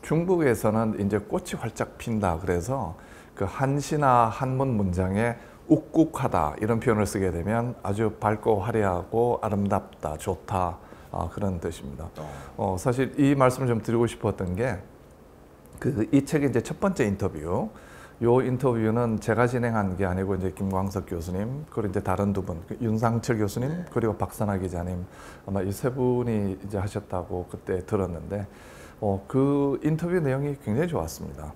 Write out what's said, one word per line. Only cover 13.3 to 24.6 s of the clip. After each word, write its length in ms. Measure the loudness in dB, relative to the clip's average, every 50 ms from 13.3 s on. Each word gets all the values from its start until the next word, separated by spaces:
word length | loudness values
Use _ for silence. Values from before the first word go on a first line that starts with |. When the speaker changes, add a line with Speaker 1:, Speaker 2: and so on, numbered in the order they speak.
| 6
Speaker 1:
말씀을 320 | 6 6 4 4 2 0
좀 140 | 0 0 0
드리고 240 | 0 0 2 2 2
싶었던 500 | 2 0 -2 -2 -2 -2 0 -4 -4 -2
게 360 | -2 -2 -2 -2 -6 -8 -14 -20 -20 -20 -20 -20 -20 -20 -20 -20 -20 -20 -20 -20 -20 -20 -20 -16 -4
그 260 | -2 -2 0 0 0 4
이 120 | 4 2 2
책의 280 | 4 0 0 2 2
이제 100 | 2 0
첫 180 | -2 -2 -6 0
번째 260 | 0 0 2 2 2
인터뷰, 640 | 2 2 0 -2 -2 -2 -4 -4 -2 0 0 -2 -4 -8 -14 -20 -20 -20 -20 -20 -20 -8 0
요 200 | 4 4 6 6
인터뷰는 800 | 4 2 0 2 2 2 2 4 2 2 2 2 2 2 0 0
제가 280 | 2 2 4 4 4
진행한 500 | 2 2 0 0 2 2 2 2 0 0
게 80 | 0 0
아니고 300 | 0 2 0 0 0 0
이제 160 | 0 0 -4
김광석 560 | -2 -2 -4 0 0 0 0 0 -2 -4 -6
교수님, 580 | -4 -6 -6 -6 -4 -4 -4 -4 -4 -6 -8 -10 -8
그리고 180 | -6 -4 -4 -2
이제 100 | -2 -2
다른 340 | 0 0 0 2 2 2 2
두 100 | 0 -2
분, 180 | -4 -6 -8 -8
그 100 | -10 -8 -4
윤상철 600 | -2 0 0 2 2 2 2 2 0 0 0 2
교수님, 300 | 0 0 0 -2 -4 -2
Speaker 2:
네. 160 | -4 -6 -8 -4
Speaker 1:
그리고 260 | -2 0 0 0 0
박선아 440 | 0 -4 -4 -2 -2 0 0 0
기자님, 440 | 0